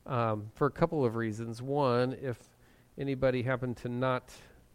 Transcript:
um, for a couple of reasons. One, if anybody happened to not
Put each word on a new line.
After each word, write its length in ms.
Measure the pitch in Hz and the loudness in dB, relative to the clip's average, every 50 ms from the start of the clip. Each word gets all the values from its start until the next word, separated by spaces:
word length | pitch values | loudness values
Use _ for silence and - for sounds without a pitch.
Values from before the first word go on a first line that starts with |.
| - | -8
um, 420 | - 139 120 117 113 107 107 104 110 - | -2 0 2 2 2 0 -2 -4 -8 -2
for 100 | - 151 | 0 0
a 60 | 135 | 0
couple 340 | - - 165 170 170 151 131 | 2 2 0 2 2 2 2
of 100 | 113 110 | 2 2
reasons. 460 | 117 113 110 104 110 117 117 113 117 | 0 -2 -2 -2 -4 -6 -8 -8 -8
One, 560 | 123 135 139 147 143 127 120 120 123 131 131 - 139 | -6 -4 0 2 2 4 4 4 2 0 -2 -4 -6
if 120 | 131 117 - - - _ _ - - - - - _ _ | -6 -6 -8 -12 -20 _ _ -20 -20 -20 -20 -20 _ _
anybody 460 | - 139 139 139 127 135 131 127 127 113 | -6 -4 -4 0 2 2 2 4 2 2
happened 340 | 131 131 120 131 123 113 | 0 0 0 -2 -4 -4
to 100 | - - | -4 -6
not 460 | 120 120 123 131 131 127 123 - - - - - - - - - - - | -6 -2 0 2 2 0 0 -2 -8 -16 -20 -20 -20 -20 -20 -20 -20 -20